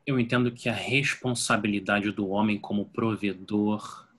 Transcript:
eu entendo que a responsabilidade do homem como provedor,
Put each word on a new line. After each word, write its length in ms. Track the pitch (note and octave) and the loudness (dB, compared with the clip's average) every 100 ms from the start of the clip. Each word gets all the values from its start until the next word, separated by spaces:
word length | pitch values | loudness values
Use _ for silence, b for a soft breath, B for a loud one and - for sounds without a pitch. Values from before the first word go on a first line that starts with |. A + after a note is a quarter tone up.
| - | -2
eu 140 | B2+ | 0
entendo 320 | A#2 B2 B2 | 2 2 2
que 160 | A#2+ B2 | 0 -4
a 40 | |
responsabilidade 1400 | A2 - C#3 C#3 - B2+ A#2+ - A2+ G#2+ G2+ F#2+ G#2 G#2 | -4 0 0 0 -2 -2 -2 2 2 2 0 2 2 2
do 160 | G2+ G2 | 0 0
homem 320 | G2 G#2+ G#2 | 2 2 0
como 280 | - G#2 G2 | -2 -4 -2
provedor, 1200 | - A2+ G#2 G#2 F#2 F#2+ G#2 G#2 G#2 - - - | -2 -2 0 -2 -4 -2 0 2 0 -6 -16 -20